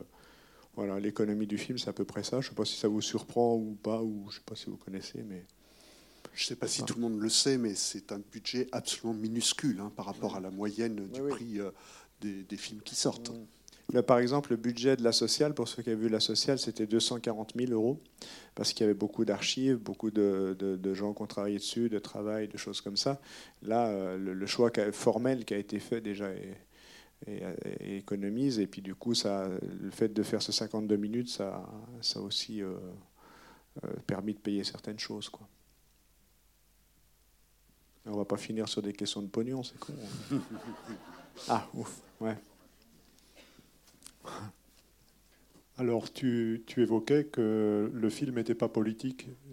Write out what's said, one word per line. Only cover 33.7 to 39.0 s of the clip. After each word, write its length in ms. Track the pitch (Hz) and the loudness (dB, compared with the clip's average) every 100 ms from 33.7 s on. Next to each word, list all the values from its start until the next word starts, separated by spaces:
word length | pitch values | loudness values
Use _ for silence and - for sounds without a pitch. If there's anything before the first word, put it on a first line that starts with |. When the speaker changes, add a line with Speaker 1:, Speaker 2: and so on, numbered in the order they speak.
| - | -10
Speaker 1:
euh, 40 | - - - | -8 -8 -4
permis 300 | 98 101 104 | -2 -2 -4
de 40 | |
payer 240 | - 101 | -2 -2
certaines 360 | 95 - - 107 | -2 -6 -10 -8
choses, 300 | - 107 104 | -6 -6 -8
quoi. 180 | - 107 _ _ _ _ _ _ _ _ _ _ _ _ _ _ _ _ _ _ _ _ _ _ _ _ _ - | -12 -20 _ _ _ _ _ _ _ _ _ _ _ _ _ _ _ _ _ _ _ _ _ _ _ _ _ -6
On 60 | 104 | -2
va 80 | |
pas 140 | 98 101 | 0 -2
finir 320 | - 110 107 | -2 -2 0
sur 120 | - | 0
des 120 | 101 | -2
questions 280 | 101 | -2